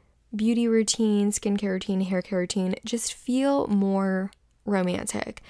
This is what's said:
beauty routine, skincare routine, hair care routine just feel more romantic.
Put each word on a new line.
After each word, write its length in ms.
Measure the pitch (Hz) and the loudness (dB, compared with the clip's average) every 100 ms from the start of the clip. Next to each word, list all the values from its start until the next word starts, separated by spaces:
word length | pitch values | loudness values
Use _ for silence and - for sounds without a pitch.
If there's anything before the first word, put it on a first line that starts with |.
| _ _ _ 208 | _ _ _ -2
beauty 320 | 220 233 233 | 0 2 2
routine, 640 | 226 214 - 220 208 202 | 2 2 2 2 2 2
skincare 380 | 208 208 202 202 | 0 -2 0 -2
routine, 320 | 190 - 190 | -2 -2 -2
hair 180 | 185 185 | 0 -2
care 200 | - 185 | -2 -2
routine 340 | 180 202 185 185 | -2 -2 -2 -4
just 300 | - 233 - | -4 -6 -6
feel 520 | - - 247 277 277 - | -8 -2 0 2 2 2
more 640 | 202 196 196 196 190 196 - _ _ - | 2 2 2 0 0 -4 -10 _ _ -2
romantic. 720 | 196 180 180 - 208 - - | 0 0 -2 -4 -6 -8 -12